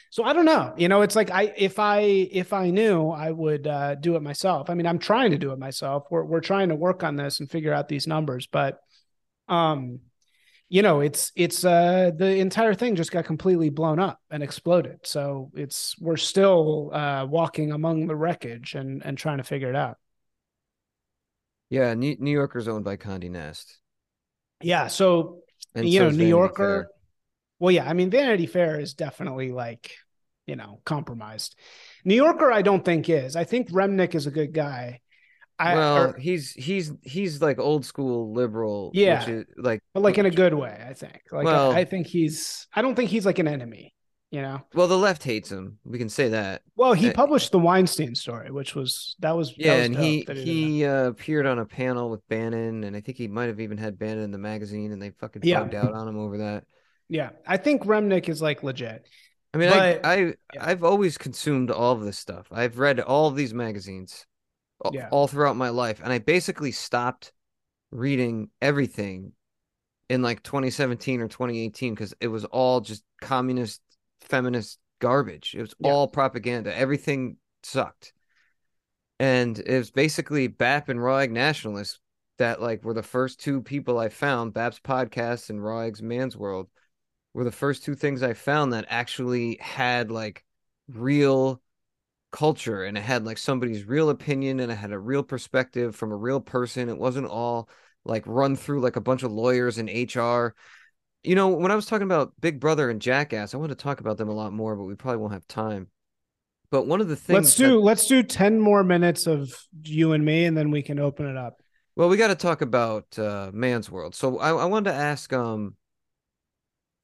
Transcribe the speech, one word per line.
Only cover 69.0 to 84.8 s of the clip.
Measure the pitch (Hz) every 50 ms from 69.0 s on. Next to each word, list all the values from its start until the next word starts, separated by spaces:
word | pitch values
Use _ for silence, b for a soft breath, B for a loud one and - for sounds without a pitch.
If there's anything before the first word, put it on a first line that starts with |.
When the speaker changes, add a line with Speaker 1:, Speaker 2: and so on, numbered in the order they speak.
| 104 98 95 92 95 101 - _ _ _ _ _ _ _ _ _ _ _ _ _ _ -
Speaker 2:
in, | 127 127
like, | 127 120 117 -
twenty | - - - 139 131 127
seventeen | - - 143 127 120 113 - 135 127 120
or | 117 107
twenty | - - 127 123 117 113
eighteen | 113 110 - - 131 120 107
'cause | 104 107 95 - -
it | - 117
was | 110 110 104
all | - - 123 127 127 127 123
just | 104 - 107 - _ _ _ -
communist, | - - 135 127 127 127 127 127 123 104 - - _ _ _ _ _ _ _ _
feminist | - - - 131 123 123 123 120 104 - - _ _ _ _ -
garbage. | - 120 127 143 131 98 80 69 - - -
It | 98
was | 113 107 - -
Speaker 1:
Yeah. | 135 139
Speaker 2:
all | 143 143 143 -
propaganda. | - 143 135 131 127 120 101 120 120 120 107 107 82
Everything | 107 131 131 147 143 - 156 143 135 127 117 - - _ _ _ _
sucked. | - - - 131 104 - - _ - - _ _ _ _ _ _ _ _ _ _ _ _ _ _ _ _ _ _ _ _ _ -
And | 131 135 127 127 123 120 110 -
it | - - 131 131
was | 117 -
basically | - 135 147 156 - - 143 - 147 147 131
bap | 117 107 - 120 123 143 147 143 -
and | 127 120
Rawag | 120 127 135 135 139 120
Nationalists | 113 120 131 156 151 151 - 110 101 101 101 - - - _ _ _ _ _ _ _ -
that, | 123 117 117 -
like, | 110 117 113 107 107
were | 113 113
the | 110
first | 107 - - 127 127 127 - -
two | - 143 139 135
people | 107 - 135 143 - 123 123 117
I | 113 107
found, | - - 143 143 135 120 117 113
bap's | - 117 117 120 113
podcast | -